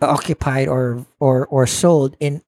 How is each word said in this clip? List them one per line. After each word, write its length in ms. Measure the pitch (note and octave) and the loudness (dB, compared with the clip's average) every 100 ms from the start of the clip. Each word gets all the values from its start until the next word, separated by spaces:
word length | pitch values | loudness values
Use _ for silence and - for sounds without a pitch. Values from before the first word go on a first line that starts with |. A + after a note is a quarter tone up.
occupied 680 | D3 C#3+ - D3+ C#3+ C3 C3+ | 0 0 -2 -4 -2 -2 0
or, 380 | B2+ B2 A#2+ - - | 0 -2 -4 -10 -2
or, 260 | C#3 B2+ C#3 | 0 2 0
or 180 | C#3 B2 | 0 0
sold 520 | - F3 D#3+ C3+ - | 2 4 4 2 -2
in, 220 | D3 D3 | -4 -4